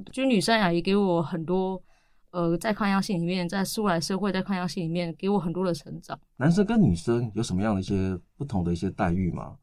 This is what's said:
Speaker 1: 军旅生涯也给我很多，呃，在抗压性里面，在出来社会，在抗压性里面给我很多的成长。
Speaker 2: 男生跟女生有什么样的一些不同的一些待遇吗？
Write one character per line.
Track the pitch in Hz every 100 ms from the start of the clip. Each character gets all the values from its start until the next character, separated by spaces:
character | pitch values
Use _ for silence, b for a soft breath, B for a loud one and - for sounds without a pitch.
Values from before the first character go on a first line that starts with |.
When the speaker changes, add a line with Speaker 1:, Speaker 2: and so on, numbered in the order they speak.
| 190
Speaker 1:
军 | 254 269
旅 | 208
生 | 226 226
涯 | 180
也 | 170
给 | 185
我 | 202 196 170
很 | 147 170
多， | 160 185 185 185 - _ _ _ _
呃， | 180 170 170
在 | 226
抗 | 208 202
压 | 196
性 | 190 175
里 |
面， | 170 185 175
在 | 196
出 | 185 226 208
来 | 170
社 | - 185
会， | 202
在 | 185
抗 | 185
压 | 185 180
性 | 190
里 | 165
面 | 175 170 160
给 | 190
我 | 202
很 | 165
多 | 180
的 | 185
成 | 165 - 160
长。 | - 139 _ -
Speaker 2:
男 | 147
生 | 180
跟 | 202 233
女 | 131
生 | 85 120 120 117
有 | 101
什 | 113 90
么 |
样 | 110
的 | 98
一 |
些 | 95 98 95 90 - -
不 |
同 | 139 95
的 | 87
一 | 85
些 | 95
待 | - 92
遇 | 92 90
吗？ | 69 58 -